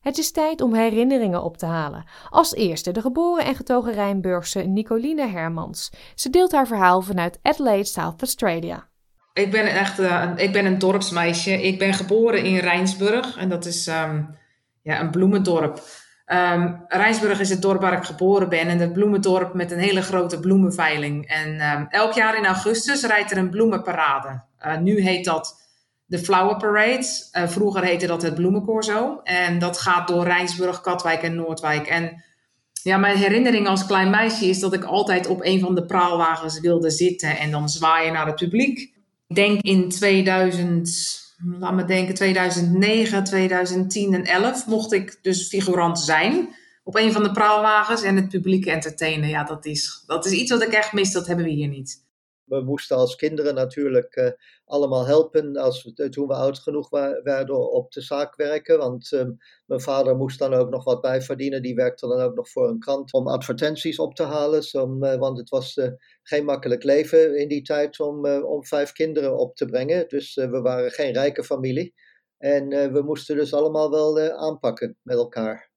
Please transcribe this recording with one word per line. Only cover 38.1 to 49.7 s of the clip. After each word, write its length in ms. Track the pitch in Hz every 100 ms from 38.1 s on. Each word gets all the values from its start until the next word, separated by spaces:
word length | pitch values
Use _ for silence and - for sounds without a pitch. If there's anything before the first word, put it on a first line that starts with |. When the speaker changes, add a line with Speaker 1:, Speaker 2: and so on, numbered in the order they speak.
Speaker 2:
naar 140 | 160 156
het 80 |
publiek. 440 | 151 175 214 277 240 - _ _ _ _
Ik 100 | 170
denk 240 | 202 202
in 280 | 202 190 180
tweeduizend, 1300 | - 202 196 185 185 185 175 175 170 170 170 - - - _ 175 175
laat 160 | 185
me 100 | 185
denken, 300 | 180 185 185
tweeduizend 580 | 190 196 185 180 175 175
negen, 520 | 180 202 226 220 202
tweeduizend 680 | 190 190 185 185 180 180 185
tien 240 | 208 196
en 100 | 180
elf 420 | - 180 226 254 220
mocht 260 | 220 214
ik 260 | 196 190 -
dus 260 | 185 180 -
figurant 500 | 196 190 180 170 170
zijn 500 | 151 156 185 330 330 - - _
op 120 | - 208
een 160 | 220
van 100 | 214
de 100 | 208
praalwagens 680 | 196 208 214 214 214 214 233
en 140 | 196 196
het 120 | 190
publiek 380 | 190 185 190 190
entertainen. 600 | 160 156 156 160 156 151
Ja, 160 | 151
dat 220 | 151 156
is, 360 | 151